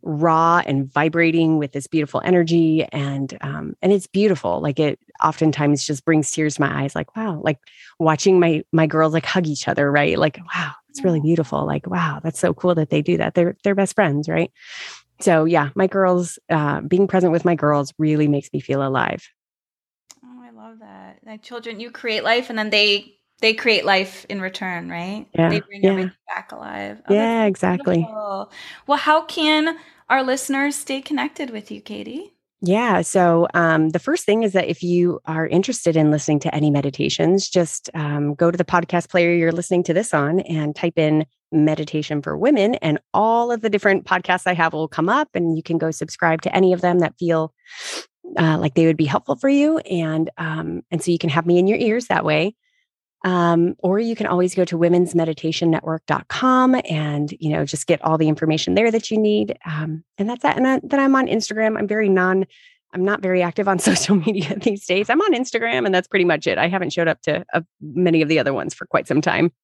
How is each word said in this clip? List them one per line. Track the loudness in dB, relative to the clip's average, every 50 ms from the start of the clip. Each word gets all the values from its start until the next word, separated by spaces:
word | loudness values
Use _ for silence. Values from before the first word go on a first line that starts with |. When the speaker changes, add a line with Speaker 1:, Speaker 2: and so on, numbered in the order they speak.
Speaker 1:
raw | -6 -6 -4 0 2 4 4 4 4 4 4 4 2
and | 0 -2 -2 -2 -2
vibrating | _ 0 0 2 2 2 2 4 4 4 2 4 2 2
with | 0 -2
this | _ -8 -10 -2
beautiful | -2 -2 -2 0 -4 -4 0
energy. | 2 4 4 4 4 4 2 4 4 2 2 0 -2
And, | -4 -6 -4 -4 -4 -4 -6 -6 -8 -10
um, | -10 -10 -8 -8 -10 -12 -12 _
and | 0 2 2
it's | 2 0 -2
beautiful. | _ 0 2 2 2 0 -2 -2 -2 -2
Like, | -2 -4 -2 0
it | 0 0 -2 -4 _ _ -6 -2 0
oftentimes | 0 0 2 0 0 2 2 2 2 2 0 0
just | -4 -6 -6 _
brings | 2 2 2 2 0
tears | -2 -2 -2 -2 0
to | 0
my | -2 -2 0 -2 -4
eyes. | -4 -4
Like, | -6 -8 _ _
wow, | -8 -6 -6 -6 -4
like, | -2 -4 -4 -4 _ -20 _ -20 -20 -20 -8 _
watching | 2 2 2 2 4 4 4 6
my, | 4 4 2 0 -2 _ 0
my | 2 2
girls, | 2 2 2 2 2 2
like, | 0 -2
hug | -2 -2 -2 -2 -2
each | -4 -4 -4 -4
other, | -2 0 0 2
right? | 2 2 2 2 2 2
Like, | 0 0 -2 -4 -16 -10 -8
wow, | -8 -8 -8 -10 -14 _ _
it's | _ -4
really | -2 0 0 2
Speaker 2:
Yeah. | 2
Speaker 1:
beautiful. | 2 0 0 0 -2 -4 -4 -4
Like, | -2 -4 -6 -6 -6
wow, | -4 -4 -4 -4 -4 -6
that's | -8 -8 -6 -2
so | -2 -2 -2
cool | 0 0 0 0
that | 0 0 0
they | 0 -2
do | 0 0 0
that. | 0 0 -2 0
They're, | 2 0 0 0 _ _
they're | -2 0
best | 0 0 -2 0
friends, | 0 0 2 2 -2 -2 -2
right? | -2 -2 -2 -2 _ _ -20 -20 -18 -18 -16 -16 -18 -20 _ _ _ _
So | 2 2 4 4 4
yeah, | 4 2 2 2 0 -2
my | -2 -2 0
girls, | 2 2 2 2 2 2 0 -4 -8 -14 _ _
uh, | -2 0 0 0 -2 -4
being | -2 -2 2 2 2 2
present | 2 2 2 4 2
with | 2 2
my | 2 0
girls | 2 2 2 2 2 0 -4 -4 _
really | 0 0 2 2 2 2
makes | 2 0 -2 -6 _
me | -10
feel | -4 -4 -4 -2 -2
alive. | -2 0 0 0 -2 -4 -8 -10 -18 _ _ _ _ _ _ _ _ _ _ _ _ _ _ _ _ -20 _ _
Speaker 2:
Oh, | -20 -20 -20
I | -20 -20
love | -20 -20 -20 -20 -20 -20
that. | -20 -20 -20 -20 -20 -20 -20 _ _
Like, | -20 -20 -20 _
children, | -16 -16 -14 -14 -14 -14 -12
you | -14 -16
create | -16 -10 -6 -4 -4 -2 0
life | 0 0 0 0 -4
and | -6 -6
then | -4 0
they, | 2 2 2 2 2 -2 -4 -10 _ _ _ _ _ _
they | 0 0 0
create | 2 2 2 2 2 2
life | 2 2 2 0 -2 -8 -18 -14 -12
in | -10 -8
return, | -8 -8 -10 -8 -10 -8 -8 -10 -10 -10
right? | -10 -10 -8 -8 -10 -10 -12 _ _ 0
Speaker 1:
Yeah, | 2 2
Speaker 2:
They | 2 0
bring | -4 _ -10 0 0
Speaker 1:
yeah. | 0
Speaker 2:
everything | 2 2 -4 -6 -8 _ _ -12
back | -12 -12 -10 _ -18
alive. | -16 -14 -14 -12 -12 -12 -12 -14 -16
Oh, | -4 0 0
that's |
Speaker 1:
Yeah, | 0 2 0 0 0 0
Speaker 2:
so | -2
Speaker 1:
exactly. | -2 -2 -2 -2 -2 -2 -2 0 0 0
Speaker 2:
beautiful. | -2 -4 -6 -10 -10 -8 -8 -8 -10 -12 -16 -20 -20 -20 -20 -20 _ -2
Well, | -2 -2
how | 2 2 2 2 0
can | -4 -6 -4 0 0 2 2 0 -2 -4 -6 -12 -20 _ _ _ _
our | 0 0 2
listeners | 0 -2 -4 -2 -4 -2 -2 -2 -2 -4 -6
stay | -8 -6 -8 -8
connected | -6 -6 -4 -4 -4 -6 _ -8 -10 -10
with | -10 -12 -14 -14
you, | -16 -18
Katie? | -14 -14 -14 -12 -12 -12 -12 -14 -14 -14 _ _ _ _ _ _
Speaker 1:
Yeah. | -2 0 0 2 2 2 2 2
So, | 0 0 2 2 4 4 4 4 2 2 2
um, | 0 2 2 2 2 2 0
the | 0 -2
first | -2 -2 -4 -2 0
thing | 0 0 2 0
is | 0 0
that | 0 0 0
if | -4 -4 -2
you | 0 2 2 2 2 0 -4 _
are | -6 -4 -4 -2 0
interested | 2 0 2 0 -4 -2 0 2 2
in | 4 4 4
listening | 4 2 2 0 0 0
to | 0 -2 -2
any | 0 0 2
meditations, | 2 2 0 -2 -4 -2 -4 -2 0 0 2 2 2 2 0 0
just, | 0 0 0 0 -4 -12 _ -12 -8
um, | -6 -6 -4 -2 -2 -2 -2 0
go | 2 0 0
to | 2 0
the | -2
podcast | 0 0 0 0 2 -2 -2 -2 0
player | 0 2 2 4 2
you're | 2 2 2 0
listening | -2 -2 0 0 0 2
to | 2 0
this | 0 0 0 0
on | 0 0 2 0 -2
and | -2 -2 -4 -2 -2 -4 -4
type | -4 -4 -2 0 0
in | 2 2 2 2 0 -2 _ _ _ _ 0
meditation | 2 2 2 2 0 -6 -6 -6 -6 -4 -4 -4 -6
for | -4 -4 -6 -2
women, | 2 2 2 4 2 2 0
and | 0 0 -2 -2 -2 _ _ _
all | 0 2 2 2 2 0 0
of | -2 -2
the | -2 -2
different | -2 2 2 4 2 2 2
podcasts | 0 -2 -2 0 0 0 0 2
I | -2 0
have | 2 0 0 0
will | -2 -6 -4
come | -2 -2 0 0
up, | 2 0 0 -2 _
and | -2 0 0 0 -2
you | -2
can | -2 -2 -2
go | -2 -2
subscribe | -4 -6 -8 -10 -6 -2 0 0 0 0 -2
to | -2 0
any | 2 4 4 2
of | 2
them | 0 0 2 2
that | 0 0 -2 _
feel, | -2 0 0 0 -2 -4 _ _ _ _ -20 -16 -14 -12 -12 -12 -14 _ _ _ _ -12 -4 0
uh, | 2 2 2 2
like | 0 0 2
they | 4 4
would | 4 4 2
be | 0
helpful | 0 0 -4 _ -2 -6 -2
for | 0 2
you. | 2 4 4 2 2 0
And, | -2 -4 -4 -4 -2 -2 -2 -2 -2 -4 -6 -10
um, | -8 -6 -6 -6 -6 -8 -8 -10 -10 _
and | -6 -6
so | -2 0
you | -2 0
can | 0 0
have | 0 0 2 2
me | 4 4
in | 4
your | 4 2 2
ears | 0 0 0 -2 -2 -2
that | -2 -2 0
way. | 2 2 2 0 -2 -4 _ _ _ _ _ _ _ _ _ _ _ _ _ _
Um, | -2 0 2 2 4 4 4 2 2 0 _
or | -2 0 0 0
you | 0 -2 -2
can | -4 -2 -2
always | 0 2 0 0 2
go | 0 0
to | 0 2 2
womensmeditationnetwork | 2 4 4 4 2 2 2 0 0 0 -2 -4 -4 -4 -2 0 2 2 2 0 0 -4 -6 -6 _ -2
dot | -2 -2 -2 _
com | -8 -2 2 2 4 4 4 4 2 0 0 -2
and, | -4 -2 -2 -2 -2 -2 -4 -4 -6 -6
you | -4 -2
know, | -2 -2 -2
just | -4 -4 -8 -2
get | -2 -2 0 2
all | 0 0 2
the | 2 2
information | 0 0 0 -2 -2 -2 0 0 0
there | 2 2 2
that | 0 0 -2 -2
you | -2 0
need. | 2 2 2 0 0 -2 -6 -10 _
Um, | -8 -6 -6 -6 -6 -8 -10 -12 _ _ _
and | -6 -6
that's | -6 -2 -2
that. | -2 0
And | 2 2
I, | 0 0 0 -2
then | -2 0 0
I'm | 2 4 2
on | 2 2 0
Instagram. | -2 -4 -4 -4 -4 -2 -2 -2 0 -2
I'm | -2 -2
very | -2 0 2 2
non, | 2 4 4 2 2 0 -2 -4 _ _ _ -20 _ _ _ _ -6
I'm | -4 -2
not | -2 -2 -2
very | -2 0 0 0 0
active | 0 -2 -2 0 0
on | 0 0
<laughs> | 2 0
social | 0 0 2 2 2
media | 2 2 0 -2 -2 -4 -4 -6 -2
these | -2 -2 -2 -2 -2
days. | -2 0 0 2 2
I'm | 2 2
on | 2 2 0
Instagram, | 0 -2 -4 -4 -4 -4 -2 -2 0 0
and | 2 0
that's | 0 0 _
pretty | 0 0 2
much | 2 2 0 0 -2
it. | 0 0
I | 0 0
haven't | 0 -2 -4 -4
showed | -2 -2 0 0
up | -2 _ -2
to, | -4 -4 -4 -4 _ -4
uh, | -4 -4 _ _ _
many | -16 -8 -2 0 2 2 4 2
of | 2 2
the | 2 0
other | 2 0 -2
ones | -2 -4 -6 -10
for | -12 -16
quite | -2 -2 -2 -2 0
some | 0 0
time. | 2 2 2 2 0 0 0 _